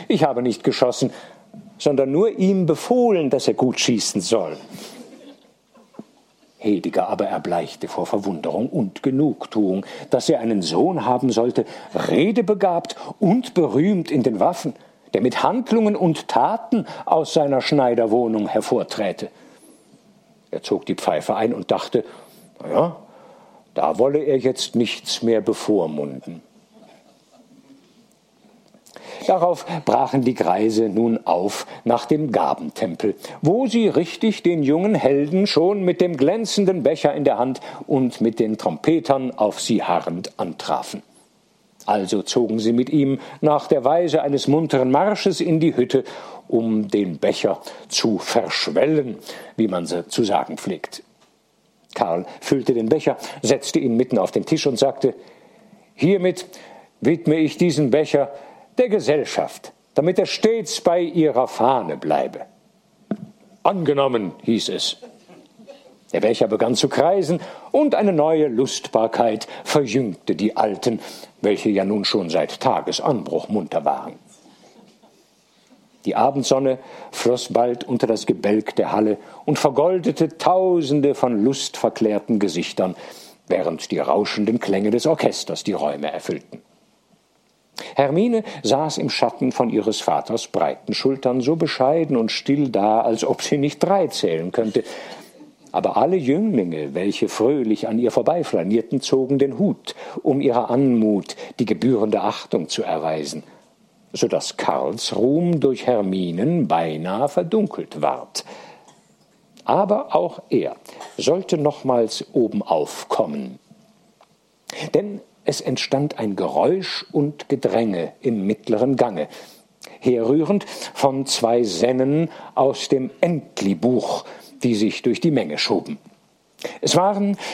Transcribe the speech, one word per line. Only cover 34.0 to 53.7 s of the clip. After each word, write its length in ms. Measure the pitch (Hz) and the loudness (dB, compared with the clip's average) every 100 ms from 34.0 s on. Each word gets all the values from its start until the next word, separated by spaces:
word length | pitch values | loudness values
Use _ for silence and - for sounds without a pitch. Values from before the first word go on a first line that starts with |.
| 175 - 226 196 | 0 0 0 2
den 200 | 175 170 | 0 2
jungen 320 | 135 156 202 | 2 2 2
Helden 520 | 175 131 139 147 185 202 | 2 4 4 2 2 2
schon 380 | - 175 208 | 4 2 2
mit 160 | 180 175 | 0 2
dem 160 | 180 151 | 0 2
glänzenden 640 | 143 220 220 - 190 185 | 2 2 -2 2 2 2
Becher 300 | 131 160 147 | 2 2 0
in 120 | 143 | 2
der 120 | 139 110 | 2 2
Hand 240 | 127 127 - - - | -2 -4 -10 -16 -2
und 360 | 139 127 - | 0 0 2
mit 180 | 117 113 | -2 0
den 160 | 110 107 | -2 0
Trompetern 800 | 101 80 - 165 - 131 127 - | -4 -2 0 0 2 0 0 0
auf 240 | 107 - | 0 0
sie 220 | - 107 | 0 0
harrend 500 | - 85 85 85 - - | 2 -2 -2 -6 -8 -8
antrafen. 640 | 95 - - 76 - - - _ _ _ _ _ _ _ | -8 -8 -4 -4 -4 -14 -16 _ _ _ _ _ _ _
Also 380 | - 104 92 104 | -2 -2 0 -2
zogen 360 | - 127 113 110 | 0 0 0 0
sie 140 | 110 | 2
mit 160 | 117 127 | 2 2
ihm 320 | 151 135 135 - - | 2 2 -2 -6 -2
nach 240 | 151 147 - | 2 2 2
der 180 | 147 | 2
Weise 380 | 123 165 175 151 | 4 4 4 2
eines 260 | 143 139 135 | 2 0 2
munteren 420 | 151 160 135 127 | 2 4 2 4
Marsches 500 | 139 196 208 202 175 | 4 4 2 0 0
in 200 | 175 160 | 0 2
die 160 | 160 - | 2 2
Hütte, 280 | 123 131 - - - - - | 2 0 0 -14 -16 -18 -2
um 420 | 117 113 107 104 | 0 2 0 2
den 300 | 104 95 78 | 0 0 0
Becher 420 | - - 107 - - - - | -2 0 -2 -2 -8 -20 -6
zu 300 | - 113 98 | -2 0 0
verschwellen, 1000 | - 117 - - - - 143 156 131 101 - - - - | 0 0 0 -4 -2 0 2 2 0 -8 -14 -18 -12 -2
wie 120 | 110 | 0
man 180 | 90 82 | 0 -4
so 160 | 87 | -6
zu 220 | - - | -4 -2
sagen 320 | 107 98 - - | 0 0 -2 -8
pflegt. 460 | - 85 - - _ _ _ _ _ _ _ _ _ | -6 -8 -10 -16 _ _ _ _ _ _ _ _ _
Karl 300 | - 98 85 90 - | -2 0 0 -4 -12
füllte 320 | - 139 123 | -2 0 2
den 160 | 120 113 | 0 2
Becher, 280 | 156 - 127 - - | 2 0 -4 -10 -6
setzte 360 | - 139 - | 0 0 2